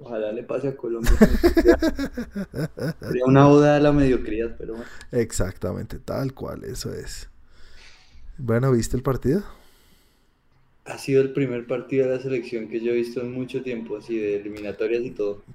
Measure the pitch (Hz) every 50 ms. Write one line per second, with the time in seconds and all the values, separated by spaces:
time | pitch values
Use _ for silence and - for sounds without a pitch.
0 | 139 123 120 110 107 107 110 120 117 - 123 - 139 139 135 - - 120 117 113
1 | 117 - - - 220 - - - - 339 - 330 - 359 302 - - 320 - -
2 | 277 - - 247 220 - - 202 190 - - 117 156 - - - 120 156 160 -
3 | - 127 127 123 127 131 135 139 143 143 147 147 147 147 147 147 147 147 143 147
4 | 139 131 127 110 110 110 104 110 117 120 - - 110 113 113 113 120 - - -
5 | - - - 123 117 113 - - 95 92 - - - 92 95 95 95 - - -
6 | - - 95 110 135 135 131 - - - - - - - - - - - - -
7 | - - - - - - - - - - - - - - - - - - - -
8 | - - - - - - - - 127 113 113 120 131 135 127 117 113 - - 123
9 | 127 139 127 - - 123 151 202 302 - - - - - _ _ _ _ _ _
10 | _ _ _ _ _ _ _ _ _ _ _ _ _ _ _ _ _ - 117 -
11 | - - 135 135 135 135 - 143 139 123 120 120 117 120 131 123 117 - 139 131
12 | 131 131 131 127 127 135 131 120 113 - 120 113 110 104 113 117 113 120 120 120
13 | 117 120 120 127 123 123 123 127 127 123 - 131 120 127 120 113 110 110 107 104
14 | - - 113 110 107 104 101 101 104 104 104 107 104 101 95 - 110 110 117 120
15 | 120 131 - - 104 101 101 - - - -